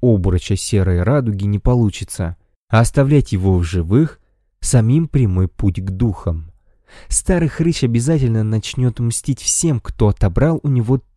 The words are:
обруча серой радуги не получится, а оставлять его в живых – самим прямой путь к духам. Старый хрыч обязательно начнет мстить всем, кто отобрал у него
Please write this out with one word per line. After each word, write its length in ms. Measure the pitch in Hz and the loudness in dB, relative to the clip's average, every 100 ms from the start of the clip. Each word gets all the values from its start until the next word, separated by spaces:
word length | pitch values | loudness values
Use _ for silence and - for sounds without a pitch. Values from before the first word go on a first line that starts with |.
обруча 520 | 127 107 92 90 - | 2 2 2 0 -2
серой 480 | 101 - 104 92 90 | -4 -2 0 2 0
радуги 420 | 87 147 117 101 | 0 0 0 -2
не 140 | 101 101 | -2 0
получится, 800 | - 123 110 - - - 85 - _ _ - | 2 2 0 -2 -10 -8 -8 -8 _ _ 0
а 120 | 110 | 2
оставлять 520 | 117 - 139 147 - | 4 2 4 4 2
его 260 | 98 95 90 | 0 2 2
в 60 | |
живых – 560 | 85 90 82 113 156 - _ _ _ _ | 0 -2 0 2 0 -4 _ _ _ _
самим 480 | - 127 110 143 165 | 0 2 4 2 2
прямой 400 | 143 113 92 92 | 0 2 2 -2
путь 320 | - 101 90 | -2 -2 -2
к 100 | 95 | -4
духам. 640 | 95 117 98 - 80 80 - _ _ _ - - | -2 -2 -2 -6 -6 -8 -20 _ _ _ -20 -8
Старый 400 | - - 180 160 | -6 -2 0 0
хрыч 340 | - 165 160 | 0 -2 0
обязательно 640 | 131 117 127 160 127 113 | 0 0 0 0 0 0
начнет 560 | 107 110 - - 127 113 | 0 -2 -4 -2 -2 -2
мстить 400 | 117 - - 131 | -4 -4 -6 -6
всем, 400 | - - 170 127 | -4 -2 -2 -2
кто 260 | - - 107 | -4 0 0
отобрал 540 | - 98 85 147 160 | 2 0 2 0 0
у 60 | 147 | 0
него 340 | 127 113 131 - | 0 0 -2 -2